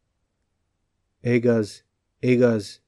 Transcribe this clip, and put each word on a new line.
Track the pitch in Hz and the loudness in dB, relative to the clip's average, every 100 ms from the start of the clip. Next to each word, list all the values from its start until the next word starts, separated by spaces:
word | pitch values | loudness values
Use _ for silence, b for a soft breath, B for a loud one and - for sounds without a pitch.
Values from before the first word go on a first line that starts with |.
| _ _ _ _ _ _ _ _ _ _ _ _ | _ _ _ _ _ _ _ _ _ _ _ _
„Igaz, | 120 120 120 117 104 - _ _ _ _ | -2 0 0 0 -2 -10 _ _ _ _
igaz”, | 127 123 120 113 - - | 0 2 2 0 -6 -18